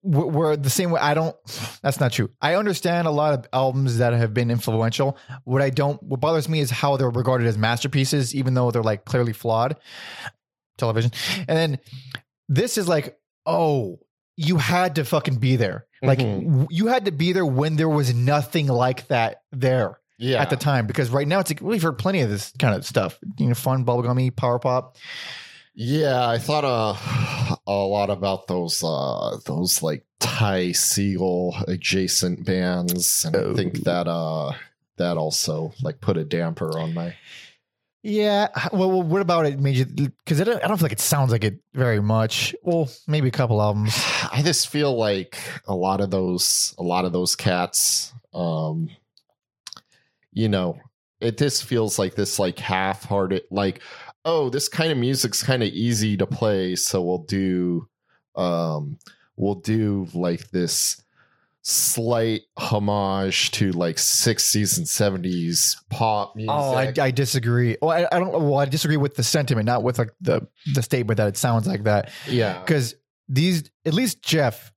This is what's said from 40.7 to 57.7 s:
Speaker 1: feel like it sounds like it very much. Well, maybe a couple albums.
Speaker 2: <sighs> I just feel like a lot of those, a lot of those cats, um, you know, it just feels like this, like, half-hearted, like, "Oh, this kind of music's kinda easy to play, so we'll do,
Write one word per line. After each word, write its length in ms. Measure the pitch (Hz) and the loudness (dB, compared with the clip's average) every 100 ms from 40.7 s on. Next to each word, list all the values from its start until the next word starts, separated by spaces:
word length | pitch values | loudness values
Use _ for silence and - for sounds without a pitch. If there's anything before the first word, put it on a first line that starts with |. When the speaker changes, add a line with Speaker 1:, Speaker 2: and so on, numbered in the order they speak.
| 202 | 0
Speaker 1:
feel 80 | 160 | 0
like 60 | |
it 80 | - | 0
sounds 300 | - 147 131 | 0 2 4
like 120 | 117 | 4
it 160 | 104 95 _ | 2 -2 _
very 260 | 135 127 107 | -2 2 2
much. 560 | 104 110 110 - - - | 4 2 2 0 -4 -4
Well, 260 | 180 170 139 - - | -2 0 0 -6 -2
maybe 200 | 151 131 | 0 2
a 40 | |
couple 280 | 131 123 107 | 0 2 4
albums. 340 | 104 104 107 - - - | 4 2 0 0 -2 -2
Speaker 2:
<sighs> 160 | - | -2
I 120 | 131 | 0
just 240 | 151 - - | 2 2 0
feel 260 | 147 143 120 | 0 0 2
like 420 | 107 98 90 - - - - | 0 0 -4 -12 -12 -12 -4
a 60 | 95 | 0
lot 240 | 92 98 | 0 0
of 100 | 98 | 0
those, 600 | 95 92 90 - - - - | 0 0 0 0 0 -2 -2
a 60 | |
lot 200 | 87 90 92 | -2 0 0
of 60 | |
those 220 | 90 90 - | 0 -2 0
cats, 800 | 104 90 87 - - - - 120 _ | 0 0 0 0 0 -2 -4 -16 _
um, 560 | 87 85 80 78 80 80 - _ _ _ _ _ _ - - _ _ _ _ _ | -6 -2 -2 -2 -4 -6 -10 _ _ _ _ _ _ -20 -20 _ _ _ _ _
you 160 | - 113 | -2 2
know, 280 | 101 90 80 - _ _ _ | 2 0 -4 -16 _ _ _
it 180 | 117 107 | -4 0
just 260 | 147 - | 0 0
feels 340 | - 120 110 - | -2 0 0 0
like 160 | 95 - | -2 -2
this, 220 | 98 - | -2 0
like, 220 | 92 - | -2 -2
half-hearted, 840 | - 92 95 95 - 101 92 95 - | -2 0 0 -4 -2 -2 0 -2 -4
like, 320 | 95 98 90 - - - - | -2 -2 -2 -14 -20 -20 -8
"Oh, 260 | 160 165 135 | -2 0 0
this 180 | 135 - | -2 -4
kind 220 | - 165 | 0 0
of 60 | 139 | 2
music's 420 | 123 135 117 - | 0 0 -2 -2
kinda 240 | - 127 107 | 0 2 0
easy 500 | 87 117 113 107 98 | 0 0 2 0 0
to 100 | 95 | -2
play, 480 | - 110 98 92 90 | 0 0 2 0 -2
so 260 | - 95 | -2 0
we'll 180 | 87 90 78 | 0 -2 -2
do, 600 | 98 95 90 90 | -2 0 0 0